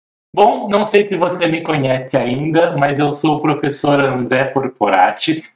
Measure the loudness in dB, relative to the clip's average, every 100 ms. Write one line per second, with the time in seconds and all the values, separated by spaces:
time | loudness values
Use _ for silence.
0 | _ _ _ 2 4 4 0 -2 2 2
1 | 2 0 -2 0 -2 -2 -2 -2 0 -2
2 | 0 -2 0 -2 0 2 2 2 0 0
3 | -2 0 -2 0 0 -2 -2 -2 0 2
4 | 2 -2 0 0 0 -2 -4 -4 0 2
5 | 2 0 -4 -4 -6